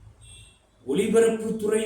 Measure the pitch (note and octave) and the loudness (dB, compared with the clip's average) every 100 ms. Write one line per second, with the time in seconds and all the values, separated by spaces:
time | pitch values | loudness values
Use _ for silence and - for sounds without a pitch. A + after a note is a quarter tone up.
0 | - _ - - - _ _ _ A#2+ F3 | -20 _ -20 -20 -20 _ _ _ -6 -2
1 | G#3+ A3+ A3+ A3 - - G#3 A3 | 2 4 2 0 -4 -4 -2 -2